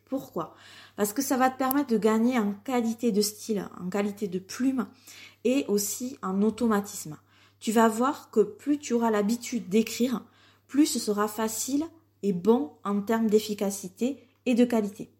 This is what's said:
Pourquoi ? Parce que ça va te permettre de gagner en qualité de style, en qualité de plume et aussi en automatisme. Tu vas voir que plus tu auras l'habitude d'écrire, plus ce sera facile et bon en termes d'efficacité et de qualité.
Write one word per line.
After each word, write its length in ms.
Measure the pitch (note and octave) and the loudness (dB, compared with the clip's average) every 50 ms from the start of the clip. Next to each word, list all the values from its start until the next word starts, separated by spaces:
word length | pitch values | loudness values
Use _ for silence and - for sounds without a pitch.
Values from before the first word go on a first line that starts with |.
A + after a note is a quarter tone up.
| _ | _
Pourquoi ? 500 | _ C4 C4+ - - - F3+ D#3 - - - - - - - - - _ | _ -8 -8 -8 -8 -8 -10 -10 -10 -12 -18 -20 -20 -20 -20 -20 -16 _
Parce 180 | - G#3 G#3 - | -4 -2 -2 -2
que 80 | C#4 C#4 | -2 -2
ça 160 | - C#4 B3 | 0 2 2
va 100 | B3+ C4 | 2 2
te 80 | B3+ | 2
permettre 320 | - C4 C4 C4+ C#4+ C#4+ A#3+ | 0 -2 0 2 0 2 2
de 100 | A3+ G#3+ | 2 2
gagner 400 | F#3 A3 A3 A3 A3+ B3 C4 A#3+ | 4 4 4 4 2 2 2 2
en 140 | G#3 G3+ G3+ | 0 0 -2
qualité 580 | - - - B3+ B3 A3+ A3+ A3+ - - A#3 | -6 -6 -4 -2 0 0 -2 -2 0 0 0
de 120 | F#3+ G3+ G#3 | 2 2 0
style, 460 | G#3 - - - - A3 F#3+ F3 - - - F3+ | 0 -2 -6 -6 -4 -4 -4 -4 -6 -10 -10 -8
en 60 | F3+ | -4
qualité 400 | F3+ G3+ G3+ G#3 G3+ - A3 F#3 | -2 -2 -2 -2 -4 -4 -6 -4
de 100 | F3 F#3 | -4 -6
plume 480 | F#3 - - - B3 C4+ C4 B3+ - - - - _ - - - - - - _ - | -8 -8 -6 -2 0 0 0 0 -4 -6 -10 -18 _ -20 -20 -20 -20 -20 -12 _ 0
et 200 | A3+ C4 C#4 - | 2 2 2 2
aussi 520 | - G3+ G#3 G3+ - - - B3 B3+ C#4+ - - | 0 0 0 -2 -4 -6 -8 -8 -10 -10 -8 -6
en 200 | F#3+ F#3+ G3 G#3 | -4 0 2 2
automatisme. 760 | A3 G#3+ - B3 A3+ G#3+ G3+ G3+ G3+ - - - D#3 D3+ - _ _ _ _ _ _ _ _ | 2 2 0 0 2 2 0 0 -4 -8 -12 -12 -12 -14 -14 _ _ _ _ _ _ _ _
Tu 140 | - A3+ G#3 | -4 0 4
vas 160 | A#3 A3+ A3+ | 4 4 4
voir 420 | A3 A3 B3 C#4 - - - - | 4 2 0 0 -2 -4 -8 0
que 100 | - A3 | 2 2
plus 380 | G3+ G#3 - - - C#4+ D4 C#4+ | 2 2 -2 -6 -4 -2 -2 -2
tu 140 | - - A#3 | -2 -2 -2
auras 180 | A#3 A3+ A3+ | 0 0 2
l'habitude 580 | A3 G#3 G#3 G3+ A#3+ - - - B3 A3+ F3+ F3+ | 2 2 2 0 0 -2 -4 -6 -8 -8 -4 0
d'écrire, 520 | F3+ A3+ A3 - - - A#3 C4 A#3+ - - - _ _ _ _ _ _ _ _ | 2 2 2 2 0 -2 -2 0 -2 -4 -8 -10 _ _ _ _ _ _ _ _
plus 180 | - C4+ D#4 | 2 2 2
ce 120 | D#4 - A#3 | 4 2 -2
sera 280 | - G#3+ G#3 G#3 G#3 | -2 -2 0 0 0
facile 580 | G#3+ - - A3 A3 A3 - - - C4+ C#4+ D#4+ - - - _ _ _ _ - | 0 0 -2 -2 -2 -2 -4 -4 -2 -2 -2 -2 -4 -8 -16 _ _ _ _ -2
et 120 | G3+ F#3 | -2 -2
bon 380 | F3 F3 G#3+ A#3 C4 D4 D4+ - - - | 2 4 4 4 4 2 -2 -8 -10 -6
en 160 | G3+ G#3 G3+ | -4 -2 -2
termes 300 | G3+ G#3+ A3+ A3+ A3+ A3 | 0 0 0 0 2 4
d'efficacité 920 | G3+ A3 - - G#3 - G#3+ G3 G3 - - F3+ - - A3+ C4 C#4+ - - _ _ _ _ | 4 2 2 0 -4 -4 -2 -2 -4 -4 -8 -14 -6 -4 -4 -4 -4 -6 -12 _ _ _ _
et 100 | B3 B3+ | 0 4
de 120 | G#3+ B3 | 4 4
qualité. 440 | A#3+ A#3+ A3+ G#3 G3 - - D#3 - _ _ | 4 4 0 0 -2 -6 -10 -14 -16 _ _